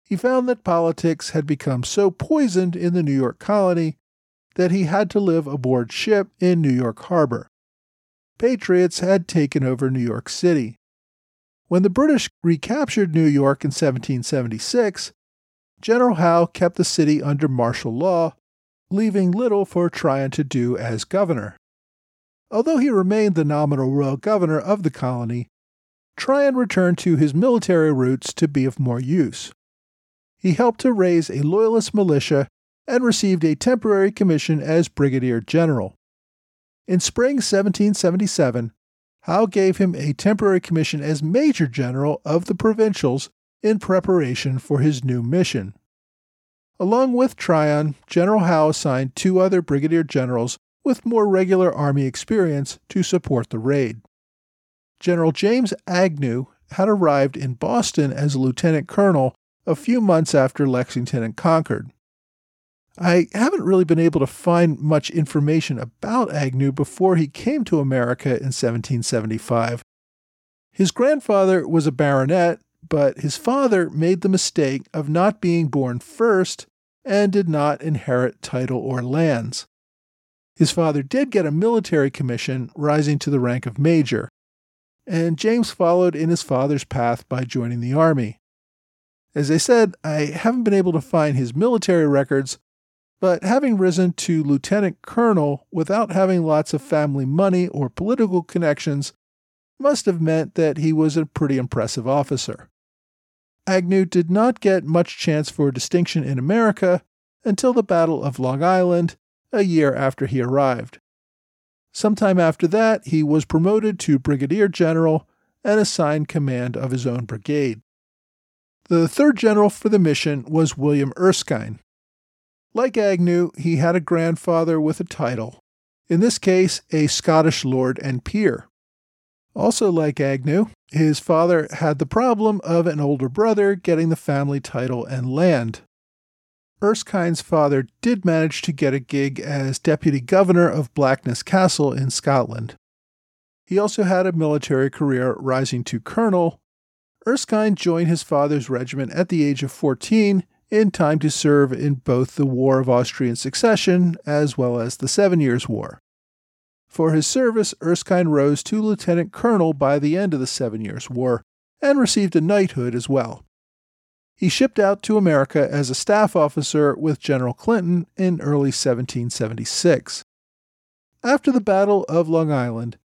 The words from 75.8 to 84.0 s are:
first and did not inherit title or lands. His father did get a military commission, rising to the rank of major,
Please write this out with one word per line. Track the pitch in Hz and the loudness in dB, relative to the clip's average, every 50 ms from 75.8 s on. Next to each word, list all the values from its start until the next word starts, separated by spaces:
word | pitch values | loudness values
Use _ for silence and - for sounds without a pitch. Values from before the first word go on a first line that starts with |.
| 131 123 120 123 | -2 -2 -4 -8
first | - - - - 226 233 202 185 180 - - - - _ _ _ _ _ _ _ - | -10 -10 -4 0 0 2 2 2 0 -2 -4 -12 -16 _ _ _ _ _ _ _ -6
and | - 196 202 208 202 | -2 0 2 2 2
did | 185 202 190 165 | 2 0 0 0
not | 151 147 143 147 143 - | 0 0 0 0 0 -2
inherit | 147 160 151 113 - 143 123 123 127 120 - _ | -4 -4 -4 -4 -2 -2 0 0 0 -2 -4 _
title | - - - 127 131 123 127 120 | -12 -8 -6 -4 -4 -4 -4 -4
or | - 131 127 123 | -4 -6 -6 -6
lands. | 120 127 139 160 165 156 131 117 113 117 123 - - _ _ _ _ _ _ _ _ _ _ _ _ _ _ _ _ _ _ | -4 -4 -2 0 0 0 0 -2 -4 -6 -10 -12 -14 _ _ _ _ _ _ _ _ _ _ _ _ _ _ _ _ _ _
His | - 160 - | 0 0 0
father | - 175 165 156 147 147 139 | 2 0 0 0 0 -2 -4
did | - - 262 285 254 | -2 -2 -2 0 0
get | 220 196 160 | 0 0 0
a | 147 | 0
military | 147 165 208 233 233 220 175 - 170 151 139 135 | 0 0 0 2 0 0 0 0 0 2 2 0
commission, | - - 135 123 120 113 - 143 131 127 120 - - | -2 -4 -6 -4 -4 -6 -6 -6 -6 -6 -8 -8 -8
rising | 156 147 151 147 151 147 147 147 147 | -4 -2 0 2 2 2 0 0 -2
to | - 147 | 0 0
the | 143 131 | 0 0
rank | 123 120 123 127 - | 0 0 -2 -2 -6
of | 127 104 | -6 -4
major, | 135 139 165 170 160 | 0 2 4 4 4